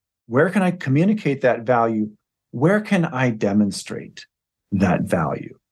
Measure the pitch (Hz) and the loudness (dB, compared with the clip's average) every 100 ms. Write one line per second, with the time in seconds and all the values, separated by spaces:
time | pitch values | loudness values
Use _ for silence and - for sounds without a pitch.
0 | _ _ - 120 180 202 180 180 131 139 | _ _ -2 0 2 2 0 -2 0 2
1 | 190 214 147 135 127 117 117 120 113 110 | 2 0 -2 0 0 0 0 2 2 0
2 | 107 - _ _ _ 120 156 208 214 196 | -4 -8 _ _ _ 0 2 2 0 0
3 | 160 127 127 107 104 101 104 85 - 78 | 0 0 -2 0 0 2 0 -2 -10 -12
4 | - - - _ _ _ _ 92 92 82 | -14 -18 -20 _ _ _ _ 0 2 0
5 | - 90 73 69 - - _ | 0 -2 -2 -6 -10 -18 _